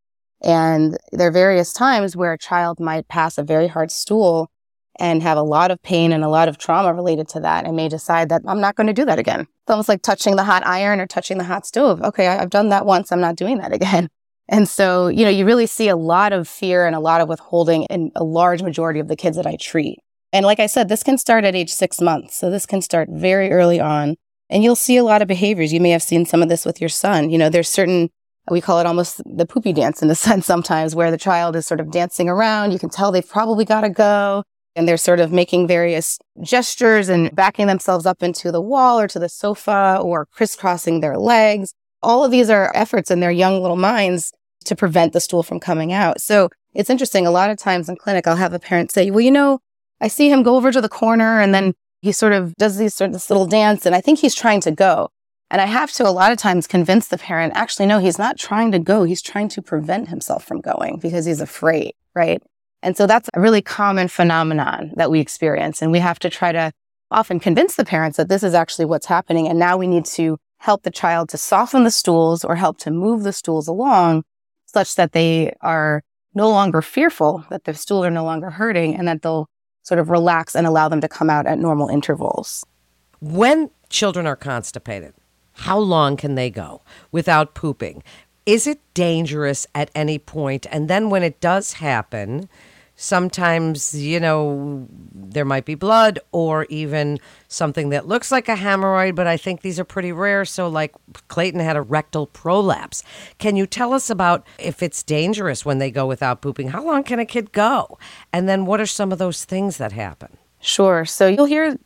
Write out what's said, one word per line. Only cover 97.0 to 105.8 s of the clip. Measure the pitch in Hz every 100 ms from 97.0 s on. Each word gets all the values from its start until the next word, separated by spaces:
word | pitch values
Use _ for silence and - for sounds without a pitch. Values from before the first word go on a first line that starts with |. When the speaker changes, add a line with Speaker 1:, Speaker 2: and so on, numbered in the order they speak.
| 147 143 - _ -
Speaker 2:
something | - 160 151 143
that | 143 165
looks | 240 -
like | 262 240
a | 202
hemorrhoid, | 202 196 190 190 190 170
but | 175
I | 170
think | 190 175
these | 190 175
are |
pretty | 180 196 180
rare. | 170 202 196 190
So, | - 175
like, | 156 156 _ _ - _
Clayton | - 180 175
had | 160 151
a |
rectal | 117 156 - 156 143
prolapse. | - 165 190 196 - - - - - - -
Can | 214 196
you | 196
tell | - 240
us | 269 -
about | 190 175 175 - -
if | 160 -
it's | 175 -
dangerous | - 151 175 214 180 123 147
when |
they | 135